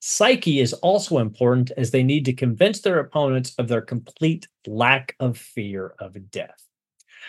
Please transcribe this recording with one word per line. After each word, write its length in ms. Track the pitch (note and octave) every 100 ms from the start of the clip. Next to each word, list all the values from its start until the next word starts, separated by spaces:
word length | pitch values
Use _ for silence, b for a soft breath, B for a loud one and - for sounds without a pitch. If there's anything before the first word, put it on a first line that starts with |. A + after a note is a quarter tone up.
Psyche 580 | - - G#3+ B3+ - C#3+
is 140 | B2
also 460 | - F3 G3+ - D3+
important 520 | A2+ - B2 B2 B2+ -
as 140 | B2+
they 120 | C3
need 220 | B2+ D3 C3+
to 80 |
convince 480 | C3 B2+ A2+ G3 G#3+
their 180 | G3+ F3
opponents 540 | C#3+ D3+ C#3+ C3 B2+ -
of 120 | A#2
their 120 | A#2+
complete 680 | G#2+ B2 - - D#3+ E3 - _ -
lack 480 | G#2+ A#2+ C3+ B2+ -
of 180 | B2+ A2+
fear 560 | - - G2+ G2 F#2 -
of 300 | G2 G2 F#2+
death. 280 | - - _ _ _ _ _ B B